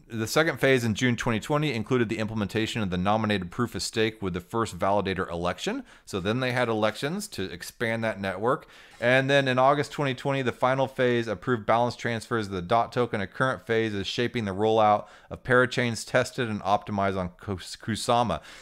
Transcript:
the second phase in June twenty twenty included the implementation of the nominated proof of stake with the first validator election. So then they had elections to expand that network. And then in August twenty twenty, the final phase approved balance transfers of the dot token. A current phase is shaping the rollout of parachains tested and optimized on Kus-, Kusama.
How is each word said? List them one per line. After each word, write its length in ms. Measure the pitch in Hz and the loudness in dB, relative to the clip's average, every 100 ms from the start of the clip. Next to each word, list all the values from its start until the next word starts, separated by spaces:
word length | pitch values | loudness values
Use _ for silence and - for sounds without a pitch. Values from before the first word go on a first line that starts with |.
| - | -10
the 180 | 113 110 | -6 -2
second 320 | 151 160 139 | 0 0 2
phase 260 | 135 131 | 4 4
in 100 | 117 | 2
June 220 | 104 127 120 | 2 2 2
twenty 220 | - 110 | 0 -2
twenty 360 | - 147 151 | 0 0 0
included 340 | 117 107 127 113 | -2 0 0 0
the 80 | 107 | -2
implementation 640 | 107 110 98 110 110 120 | -4 -2 -2 0 -2 -2
of 80 | 101 | -2
the 80 | 90 | 0
nominated 540 | 92 110 107 104 87 | 2 2 2 0 -2
proof 240 | - 120 | -4 -4
of 80 | 98 | -4
stake 400 | - - 110 110 | -4 0 0 0
with 100 | 98 | -4
the 80 | 87 | -4
first 380 | - 117 107 87 | -4 -4 -2 -2
validator 520 | 98 101 95 92 92 | 0 2 0 -2 -4
election. 540 | 85 87 90 - 262 - - - | -4 -4 -4 -4 -6 -8 -18 -10
So 120 | 101 | -4
then 220 | 90 120 | -2 0
they 120 | 127 | 0
had 180 | 123 120 | 0 0
elections 580 | 110 107 107 139 185 202 | 2 0 0 -4 -6 -8
to 140 | - 95 | -8 -8
expand 500 | 87 - - 117 113 | -10 -12 -6 -4 -2
that 160 | 113 98 | -2 -4
network. 480 | 98 92 113 156 - - - - | -4 -2 -2 -2 -4 -20 -20 -2
And 260 | 120 131 135 | 2 4 4
then 180 | 139 135 | 4 4
in 120 | 127 | 4
August 340 | 131 147 143 | 4 4 0
twenty 220 | - 143 | -2 -2
twenty, 260 | 127 139 135 | -2 -2 -2
the 100 | 123 | -2
final 360 | - 127 135 135 | 0 0 2 0
phase 420 | - 123 120 117 | 0 2 2 0
approved 380 | 101 - 120 104 | -4 -2 0 2
balance 280 | 113 120 | 2 2
transfers 520 | 113 120 113 - 117 104 | -2 -4 -4 -2 -4 -2
of 60 | |
the 100 | 95 | -4
dot 280 | 87 117 113 | 0 2 2
token. 300 | - 120 110 | 0 0 -2
A 60 | 95 | -4
current 400 | - 131 98 - | -2 -2 -2 0
phase 260 | 113 113 | 0 0
is 140 | 101 98 | -2 -4
shaping 400 | - 120 123 104 | -2 -2 -2 -2
the 80 | |
rollout 540 | 95 110 110 107 104 - - - | 0 2 4 6 4 0 -18 -16
of 140 | - | -10
parachains 640 | - 123 127 131 123 113 - | 2 4 4 2 -2 -2 -2
tested 400 | 131 123 - 120 | 0 0 -2 -4
and 140 | 104 | -2
optimized 560 | 92 104 - 104 98 98 | 0 0 0 -2 0 0
on 100 | 90 - | -4 -8
Kus-, 380 | - 92 - - | -8 -8 -8 -12
Kusama. 640 | - 104 - 120 120 78 - - | -6 -4 0 2 2 -2 -8 -8